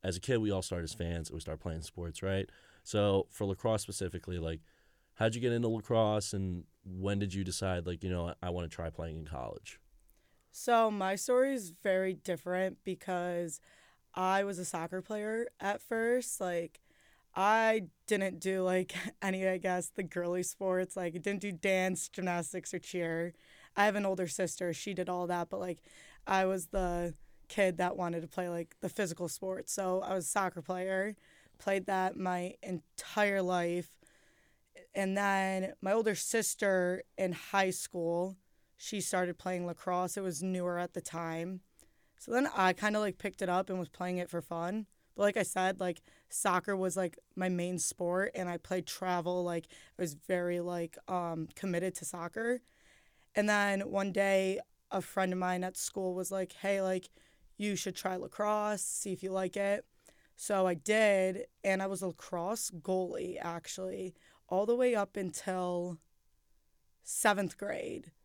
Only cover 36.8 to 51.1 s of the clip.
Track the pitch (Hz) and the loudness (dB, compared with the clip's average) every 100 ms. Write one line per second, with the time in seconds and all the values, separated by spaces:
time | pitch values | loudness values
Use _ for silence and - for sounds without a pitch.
36.8 | 180 185 - - 185 170 - 196 190 185 | 4 0 -6 -2 0 0 0 2 2 0
37.8 | - 185 170 170 185 190 _ _ _ _ | -6 -2 0 0 0 -4 _ _ _ _
38.8 | - 214 - 185 180 170 - 185 175 170 | -6 -4 -2 0 0 -2 -4 -4 -4 -6
39.8 | - 180 180 202 190 151 185 185 180 175 | -2 0 0 -2 -4 -4 -2 0 0 -2
40.8 | 180 - 170 165 165 165 170 185 _ _ | -4 -6 -8 -6 -4 -4 -4 -8 _ _
41.8 | - _ _ _ - 233 285 - 185 175 | -20 _ _ _ -2 0 2 4 4 4
42.8 | 208 214 208 185 208 - 185 180 190 185 | 2 2 0 -2 -6 -4 0 0 0 -4
43.8 | 165 - 180 180 175 170 160 170 170 214 | -6 -6 -4 -2 -2 -6 -6 -4 -2 -4
44.8 | 214 _ _ - 202 208 190 - 185 185 | -8 _ _ 2 2 4 0 2 0 2
45.8 | 180 170 _ - _ - 202 180 175 196 | -2 -4 _ -20 _ 0 4 2 2 0
46.8 | 185 180 180 - _ - 185 180 175 180 | 0 0 -2 -4 _ -2 0 0 0 0
47.8 | - - 175 180 196 - 180 175 - 185 | -2 -2 0 2 0 -2 -4 -4 -2 -4
48.8 | 165 - 185 180 170 180 175 170 165 - | -4 -6 0 0 2 0 0 -2 -6 -18
49.8 | - - 175 147 - 185 175 175 175 175 | -20 -6 -4 -6 -2 0 2 0 0 -2
50.8 | 170 - - | -4 -6 -4